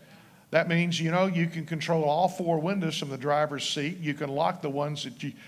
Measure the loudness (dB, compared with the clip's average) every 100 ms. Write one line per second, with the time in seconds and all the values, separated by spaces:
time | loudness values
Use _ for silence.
0 | -20 -20 -20 -20 _ 0 4 2 2 0
1 | 2 2 2 2 0 -2 -6 -4 0 2
2 | 2 4 2 2 0 2 2 0 0 -2
3 | -6 -4 0 2 2 0 -4 -2 -2 -2
4 | -4 -4 -4 0 0 0 -4 -2 -2 -4
5 | -8 -8 -10 -10